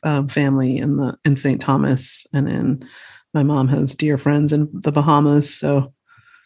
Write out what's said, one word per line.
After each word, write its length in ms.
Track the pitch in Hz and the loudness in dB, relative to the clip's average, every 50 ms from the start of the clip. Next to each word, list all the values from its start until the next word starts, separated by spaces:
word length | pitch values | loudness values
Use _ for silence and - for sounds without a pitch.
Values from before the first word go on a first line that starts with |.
um, 260 | - 156 147 135 143 135 | -4 -2 0 0 -2 -2
family 480 | - 151 143 139 135 135 131 127 127 | 0 0 2 2 2 2 2 0 0
in 200 | 117 - 147 143 | -2 -2 -2 -2
the, 200 | 143 135 127 - - - | -2 -2 -4 -6 -2 0
in 120 | 151 139 | 0 0
Saint 240 | 135 - 139 127 131 | 2 0 0 -2 -2
Thomas, 640 | - - 135 143 143 135 135 131 - - - - - - | 0 0 0 0 2 0 0 -2 -4 -6 -10 -10 -10 -6
and 160 | - 139 139 - | -4 -4 -2 -2
in, 400 | 143 147 139 131 127 131 - - - - - - - - _ _ - | -2 -2 -2 -2 -4 -4 -8 -14 -20 -20 -20 -20 -20 -20 _ _ -2
my 80 | 151 | 0
mom 260 | 139 147 147 135 131 127 | 0 2 2 2 2 2
has 260 | 143 - 143 135 - | 0 0 -2 -2 -4
dear 240 | - 156 151 143 135 | -2 -2 0 0 0
friends 340 | - 143 147 147 147 147 | 0 0 2 2 2 0
in 160 | 151 147 151 147 | 0 0 -2 -2
the 200 | - - - 147 | -6 -6 -4 -2
Bahamas, 600 | 143 170 151 165 147 143 147 147 147 147 143 - - | 0 0 2 4 4 4 4 4 4 2 2 0 -2
so 380 | - 147 147 143 139 135 - - _ _ _ _ _ _ _ _ _ _ | -4 -2 0 0 0 -2 -2 -8 _ _ _ _ _ _ _ _ _ _